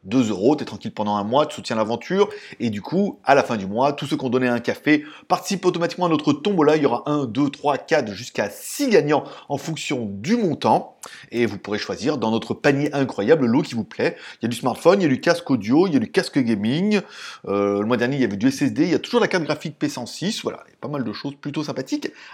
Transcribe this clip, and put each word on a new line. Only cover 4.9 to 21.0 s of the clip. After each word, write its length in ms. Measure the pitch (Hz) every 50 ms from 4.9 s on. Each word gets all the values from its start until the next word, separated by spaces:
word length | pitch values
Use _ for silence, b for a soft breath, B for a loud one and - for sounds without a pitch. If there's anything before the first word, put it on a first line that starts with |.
| 151 151 151 B B B B
participent 380 | - 180 180 - - 196 180 -
automatiquement 400 | 180 - 170 170 165 - - 180
à 40 | 170
notre 220 | 160 147 - 147
tombola. 460 | 143 143 - 208 202 170 147 151 151
Il 60 | 156 143
y 20 |
aura 180 | 127 120 123 -
un, 180 | 147 147 147 139
deux, 240 | 117 101 131 147 139
trois, 280 | - - - 147 139
quatre, 360 | 127 - - 160 151 127 107 98
jusqu'à 360 | 90 123 - - - 107 101
six 380 | - - - - - - 285
gagnants 380 | 262 214 165 143 147 151 139 B B B B B -
en 80 | 143
fonction 480 | - - 165 160 - - - 151 123 113 104
du 280 | 98 98 107 160 233
montant. 600 | 240 214 170 139 - - - 113 - - - - B B B B B B -
Et 140 | - 117 120
vous 120 | 110 104
pourrez 220 | 92 - 98 104 104
choisir 400 | - - 95 82 98 139 - -
dans 120 | 110 110
notre 220 | 113 113 - - 113
panier 400 | - - 143 139 135 147 139 143
incroyable 540 | 143 135 117 - - 101 117 160 151 131
le 40 | 117
lot 120 | 113 147 -
qui 100 | - -
vous 100 | 113 104
plaît. 320 | - - - 123 156 B B B B B
Il 80 | - -
y 20 |
a 40 | 117
du 60 | 117
smartphone, 460 | - - 127 110 - - 165 190 202
il 20 | 185
y 40 |
a 20 | 147
du 100 | 127 -
casque 300 | - 170 170 - - -
audio, 380 | 139 117 98 107 127 156 190
il 60 | 196 151
y 40 |
a 20 | 131
du 120 | 110 -
casque 280 | - 190 170 - - -
gaming. 600 | 127 113 117 98 104 113 131 165 190 214 214 196 B B B B B B B B -
Euh, 320 | - 98 101 101 101 101 101
le 40 | 104
mois 120 | 110 123
dernier, 180 | 110 117 123 143
il 60 | 139
y 40 | 127
avait 120 | 101 101
du 100 | 98 110
S 140 | 135 135 -
S 100 | 151 127
D, 120 | 107 123 165
il 80 | 180
y 40 | 156
a 40 | 120
toujours 200 | - - - 240
la 80 | 220
carte 160 | - - 185 156
graphique 340 | 143 151 - - 165 139
P 120 | - - 143
cent 160 | - 135 120
six. 360 | - - - 151 196 226 -
Voilà, 220 | - 107 - - -
il 40 | -
y 40 | _
a 40 | _
pas 100 | - 123
mal 140 | 147 143